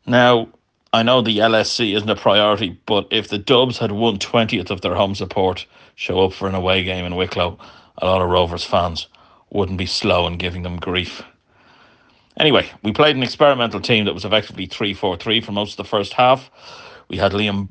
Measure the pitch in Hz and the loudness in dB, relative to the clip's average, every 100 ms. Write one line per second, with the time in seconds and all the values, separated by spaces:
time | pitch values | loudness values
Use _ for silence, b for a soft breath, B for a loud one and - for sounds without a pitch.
0 | - 123 123 120 117 _ _ _ _ 113 | 0 4 6 4 0 _ _ _ _ 0
1 | 113 127 113 127 113 110 104 - 113 101 | 4 4 4 2 4 4 2 0 0 0
2 | 104 101 - 101 104 104 104 90 - 104 | 0 0 2 4 4 2 -2 -8 -2 -2
3 | 98 110 101 104 82 127 127 120 113 101 | 0 -4 -2 -6 2 4 4 0 -4 0
4 | 117 101 - 120 113 110 87 95 92 87 | 0 0 -2 0 0 -2 -4 -6 -4 0
5 | 98 98 92 - 92 90 - b b _ | 0 -2 -6 -2 -2 -2 -10 b b _
6 | - 92 95 - 98 95 92 95 92 92 | -4 0 0 0 -4 -2 0 0 -2 -6
7 | 90 87 92 - 87 - B B B - | -6 -4 -4 -2 -4 -4 B B B -4
8 | 90 92 90 90 87 87 - 95 87 82 | 0 2 2 2 2 -2 -2 -2 0 -4
9 | - b b b b 101 90 92 87 - | -10 b b b b -4 -2 -2 -4 -2
10 | 107 90 87 87 87 90 87 87 82 90 | 0 0 0 -4 -6 -6 -8 -8 -4 -4
11 | 90 - - _ _ b b b b b | -4 -10 -18 _ _ b b b b b
12 | b b b - 156 113 82 - 104 107 | b b b 0 2 2 0 -6 -6 2
13 | 151 135 120 - 147 131 117 104 101 117 | 2 2 -2 2 4 4 0 -4 0 0
14 | 101 80 104 110 - - 90 - 104 95 | 2 -2 -2 -2 -2 -10 -10 -4 -6 -2
15 | 101 87 - 110 113 101 104 - 98 107 | -2 -2 -2 -2 -2 -4 -4 -8 -4 -2
16 | 98 - 127 131 - B B B B B | -2 2 4 4 0 B B B B B
17 | B 87 95 98 107 98 98 | B 0 0 2 0 -2 -6